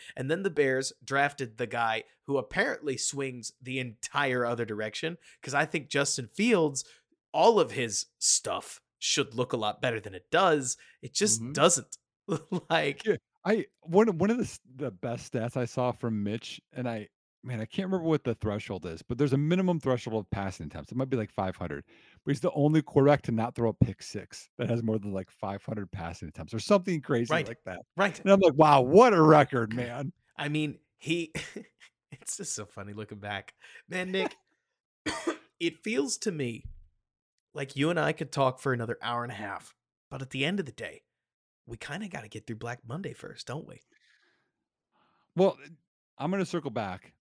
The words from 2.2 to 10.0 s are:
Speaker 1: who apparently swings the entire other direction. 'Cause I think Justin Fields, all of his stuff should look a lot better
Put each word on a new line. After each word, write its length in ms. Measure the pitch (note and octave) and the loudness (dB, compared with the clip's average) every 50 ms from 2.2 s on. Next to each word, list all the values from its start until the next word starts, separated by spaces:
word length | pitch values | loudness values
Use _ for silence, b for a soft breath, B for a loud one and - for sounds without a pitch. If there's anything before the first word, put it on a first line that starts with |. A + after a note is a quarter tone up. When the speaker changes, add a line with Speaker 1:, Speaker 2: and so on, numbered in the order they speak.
| _ | _
Speaker 1:
who 100 | - C#3 | -4 -2
apparently 600 | C3+ A2 - - F#3 G#3 - - - - D3 C3 | -2 -2 -2 -2 -2 -2 -2 -2 -4 -6 -6 -6
swings 560 | - - - - C#3 C3+ C3+ B2 B2 A2 - - _ | -4 -4 -6 -4 -6 -6 -6 -8 -10 -12 -14 -16 _
the 160 | B2+ B2+ C3 C3 | -12 -8 -6 -6
entire 640 | B2+ A#2+ G#2+ - - - - D3 C#3+ C3+ B2+ B2 A#2+ | -6 -8 -10 -12 -12 -6 -2 -2 0 0 0 0 0
other 200 | A#2+ A#2+ A#2 A#2 | 0 -2 -2 -4
direction. 540 | G2+ G#2+ G#2 G#2+ G#2+ - - - D#3+ F3 b b b b b | -4 -4 -6 -6 -6 -6 -6 -6 -6 -8 b b b b b
'Cause 140 | - - C3+ | -8 -2 0
I 120 | C#3+ D#3 | 0 0
think 220 | D#3 - E3 B2+ - | 0 -2 -6 -6 -2
Justin 380 | - C#3 C#3 C3+ - - A#2+ G#2 - | -2 0 0 0 -2 -4 -6 -6 -4
Fields, 500 | - G#3 B3 A3+ F3+ D#3+ D3+ C3+ C3 b b b b b b _ _ _ _ | 0 2 4 4 4 4 2 0 -4 b b b b b b _ _ _ _
all 280 | - D#3 E3+ A3+ A#3 G3+ | 2 4 6 8 8 6
of 120 | D#3+ A2 | 4 2
his 340 | G#2+ C3 B2 A2+ G2 - - - _ - | 0 -2 -4 -2 -2 -4 -6 -8 _ -2
stuff 600 | - - - - - A2+ F2+ G2 - - - - _ _ _ _ | 0 2 2 2 0 -2 -6 -6 -8 -10 -14 -16 _ _ _ _
should 360 | - - - D3+ C3+ A2+ A#2 | -4 0 0 0 0 0 -2
look 180 | A#2+ B2 - | -4 -2 -2
a 40 | - | -2
lot 240 | A#2 G#2+ G#2 G2+ - | -2 -2 -2 -2 -2
better 200 | - B2+ A#2 A2 | -2 -2 -2 -2